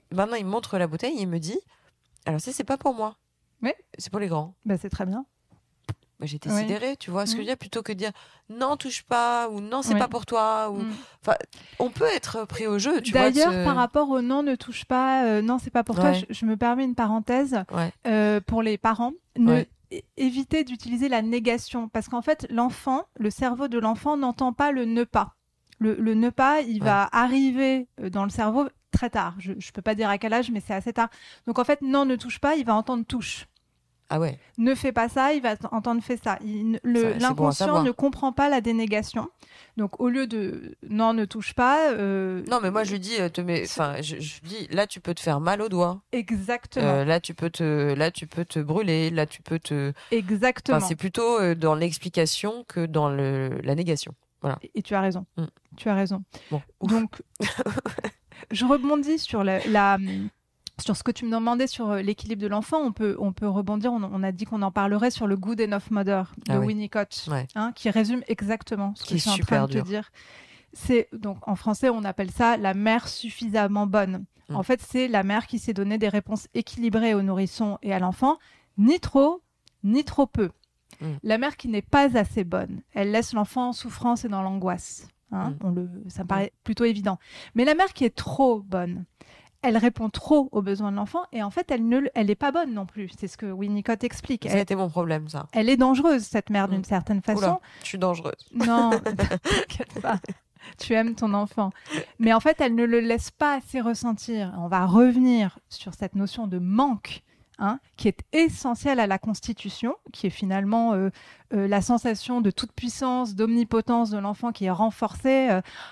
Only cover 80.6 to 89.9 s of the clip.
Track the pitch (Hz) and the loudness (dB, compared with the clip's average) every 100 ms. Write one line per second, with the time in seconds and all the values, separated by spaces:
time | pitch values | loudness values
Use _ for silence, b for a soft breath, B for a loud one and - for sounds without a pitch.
80.6 | _ _ _ - 156 143 214 220 277 - | _ _ _ -12 -8 -6 0 0 0 -4
81.6 | 240 208 - 285 277 233 196 - 180 185 | -4 -4 2 4 6 4 2 0 -2 -2
82.6 | - 190 - - 202 214 233 226 208 254 | -4 -10 -8 -4 0 0 0 -2 -2 -2
83.6 | 247 240 240 - 240 240 240 196 190 196 | -4 -6 -10 -4 -2 0 -2 -4 -4 -2
84.6 | 185 175 - - - _ _ 196 208 147 | -2 -4 -8 -18 -20 _ _ -6 -6 -4
85.6 | 190 175 180 180 208 - 180 196 202 - | -2 -2 -4 -10 -12 -10 -4 -2 -2 -6
86.6 | - 214 240 208 202 185 B B B 226 | -8 0 0 0 -2 -4 B B B 0
87.6 | 294 311 381 - 240 - - - 262 220 | 2 4 2 2 0 0 -4 2 2 2
88.6 | 196 185 175 180 180 _ B B B _ | -2 -4 -4 -6 -10 _ B B B _
89.6 | 254 220 240 | 0 4 4